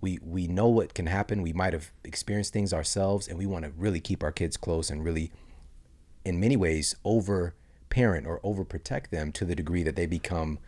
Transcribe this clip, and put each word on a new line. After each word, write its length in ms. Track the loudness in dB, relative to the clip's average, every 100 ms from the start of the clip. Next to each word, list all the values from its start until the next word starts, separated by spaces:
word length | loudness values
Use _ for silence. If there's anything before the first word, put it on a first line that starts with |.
we, 180 | -4 -2
we 240 | -4 -2 0
know 200 | 4 6
what 260 | 6 2 -2
can 100 | 0
happen. 380 | 0 0 0
We 100 | 0
might 200 | 0 0
have 180 | 0 -6 -16
experienced 480 | -10 -8 -2 -2 0
things 200 | 0 0
ourselves, 540 | 0 0 0 2 2 -2
and 100 | -4
we 80 | -2
wanna 260 | -2 -6 -2
really 220 | 0 0
keep 240 | 0 -2
our 80 | -2
kids 260 | 0 -2 -2
close 320 | -2 -2 -2
and 160 | -2 -2
really, 260 | -2 -2 -8 -20 -20 -20 -20 -20 -20 -20 -8 -2
in 140 | 2
many 180 | 4 4
ways, 380 | 4 2 0 -2 2
over-parent 1200 | 2 4 0 0 -4 -20 -20 -2 4 4 4 0
or 140 | -4
overprotect 680 | -2 -2 -4 -6 -4 -6 -4
them 220 | -4 -4
to 120 | -4 -2
the 100 | -2
degree 280 | 0 0
that 120 | 0 0
they 120 | -2
become 520 | -2 -2 -2 -2 -6